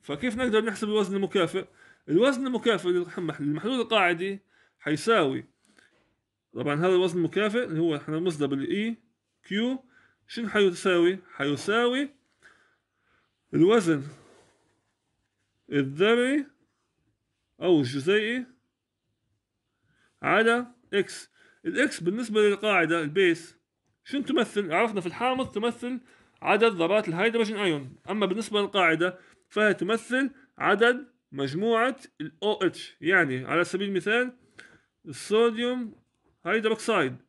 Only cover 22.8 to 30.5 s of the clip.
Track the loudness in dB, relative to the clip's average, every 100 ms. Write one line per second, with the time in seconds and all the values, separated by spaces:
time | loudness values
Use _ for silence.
22.8 | 2 0 0 2 2 2 -6 _ _ _
23.8 | _ _ -8 -8 -2 0 0 -2 0 0
24.8 | 0 -2 -6 -4 -2 -2 -4 -4 -4 -4
25.8 | -8 -10 _ _ _ _ 0 4 4 2
26.8 | 0 0 0 -2 0 0 -2 -2 -2 -2
27.8 | -6 -16 -8 -2 -2 -2 -2 -2 0 2
28.8 | 2 4 0 -2 -20 _ _ 2 2 2
29.8 | -2 -2 -2 -2 -2 -6 _